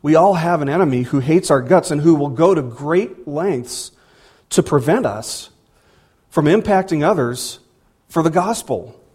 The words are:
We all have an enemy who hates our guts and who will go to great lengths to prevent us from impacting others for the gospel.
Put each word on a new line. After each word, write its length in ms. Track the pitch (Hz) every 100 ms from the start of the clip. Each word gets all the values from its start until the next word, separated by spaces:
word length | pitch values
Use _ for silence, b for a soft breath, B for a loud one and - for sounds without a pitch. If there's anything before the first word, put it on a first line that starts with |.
We 140 | 147 156
all 200 | 196 180
have 260 | 165 170
an 80 | 143
enemy 320 | 160 170 123
who 180 | 123 139
hates 320 | 131 170 180
our 100 | 139
guts 300 | 123 180 -
and 80 | 147
who 160 | 160 156
will 140 | 143
go 260 | 127 170 175
to 60 |
great 640 | 127 113 143 175 233 - -
lengths 640 | 147 190 139 120 - - b b b b b b
to 120 | -
prevent 420 | - 143 123 202 180
us 440 | 110 - - - _ _ _ _ _ _ _ _
from 160 | - 147
impacting 580 | 208 214 196 190 160
others 560 | 156 185 120 123 - - _ _ _ _ _
for 160 | 160
the 60 | 160
gospel. 680 | 165 196 226 - 107 95 - _